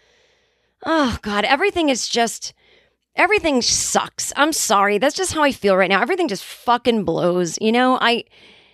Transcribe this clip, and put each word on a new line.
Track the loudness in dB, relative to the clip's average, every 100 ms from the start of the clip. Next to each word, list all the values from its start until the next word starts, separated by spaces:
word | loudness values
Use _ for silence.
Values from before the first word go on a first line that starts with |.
| _ _ _ _ _ _ _ _ -2
Oh, | 0 0 -2
God, | -4 -2 0
everything | 0 0 0 0
is | 0 -2
just, | -2 -2 -4 -14 _ _ _ _ _ _ 0
everything | 2 2 2 0
sucks. | 0 -2 -2 -2 -4 -8 -8 -2
I'm | 0
sorry. | 0 0 2 2 2
That's | 0 -2
just | -4
how | 0
I | 0
feel | 2 2 2
right | 2
now. | 0
Everything | 0 -2 -2
just | -4
fucking | -10 -8 -2 0 2 0
blows. | 0 0 0 0 -2 -2
You | 0
know, | 2 2 2
I, | 0 0 -4 _ -20 -20 _